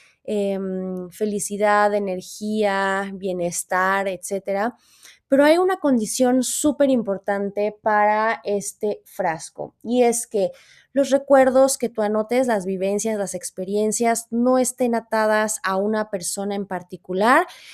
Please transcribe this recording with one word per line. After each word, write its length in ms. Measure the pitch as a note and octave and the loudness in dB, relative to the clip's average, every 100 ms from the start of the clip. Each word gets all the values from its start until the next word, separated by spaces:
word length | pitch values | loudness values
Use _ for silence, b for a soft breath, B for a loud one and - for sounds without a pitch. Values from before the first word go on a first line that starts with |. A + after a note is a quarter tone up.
| B B | B B
em, 880 | - G#3+ G3 G3 F#3+ F#3 F#3 F#3 F3+ | -6 -4 -2 -2 -4 -6 -6 -8 -10
felicidad, 840 | - G#3+ G3+ - G3+ G#3 G#3 G#3 | -6 -4 -4 -6 -2 2 4 2
energía, 1160 | G#3 G3 F#3 - - G#3+ G#3+ G#3 G3 G3 F#3+ G3 | 0 -4 -6 -10 -10 -6 0 0 0 0 -2 -4
bienestar, 920 | F#3+ F#3+ F3+ F3 E3+ - F#3 F#3+ G3 G3 | -8 -6 -4 -4 -6 -4 0 2 0 -2
etcétera. 720 | F3+ - G3 F#3+ G3 A3+ - b b b b - | -6 -6 -8 -4 -2 -2 -6 b b b b 0
Pero 160 | C#4 | 4
hay 140 | D4 E4+ | 6 6
una 200 | F#4 F#4 | 4 2
condición 640 | D4 B3 G#3+ - B3+ B3+ | 2 2 0 2 2 2
súper 460 | B3 - D4+ C#4+ C#4 | 0 0 0 2 2
importante 840 | B3+ G3 F#3+ - G3+ G3+ G3 G#3 G#3 | 2 0 -4 -2 -2 -2 -2 -2 -2
para 580 | A3 G#3 G#3 G#3+ A3 A3+ | 0 4 4 2 0 -2
este 580 | G3+ G3+ G3 - G#3+ G#3 | -4 -4 -4 -6 -6 -6
frasco, 680 | _ - F3+ D#3+ - - - _ | _ -6 -4 -4 -10 -14 -14 _
y 220 | G#3+ B3 | -4 2
es 220 | A#3+ A#3 - | 2 0 -4
que 240 | G#3 F3+ B B B B | -2 -2 B B B B
los 160 | C4+ B3 | -2 2
recuerdos 640 | C#4 C#4 C4+ C4 B3+ C4+ - | 0 4 6 6 6 2 2
que 120 | A#3 | -6
tú 140 | A3+ | -2
anotes, 440 | G#3 G#3+ G#3+ B3 B3 | -2 0 0 0 0
las 200 | G#3+ F#3 | 0 -2
vivencias, 520 | F#3+ F#3+ G3+ A3 G#3+ | -4 -2 -2 -2 -4
las 160 | F#3+ | -4
experiencias, 960 | F3+ - - F#3 G#3 G#3+ G#3 A#3 A3+ - | -6 -10 -10 -4 -2 -2 0 0 0 -2
no 280 | A#3 B3 B3+ | -2 2 2
estén 360 | B3 - B3 | 0 -2 -2
atadas 640 | A#3 A#3 A3 G#3+ G#3+ G#3+ - | -2 -2 0 2 2 0 -2
a 100 | F#3+ | -2
una 340 | F#3+ G#3 A3 G#3+ | -2 0 -2 -2
persona 460 | F#3+ E3+ - G3+ | -6 -6 -6 -6
en 120 | G3+ G3 | -6 -6
particular, 840 | F#3 F3 F#3 - F#3 A3 C#4+ F4+ B B | -8 -10 -16 -6 0 4 4 2 B B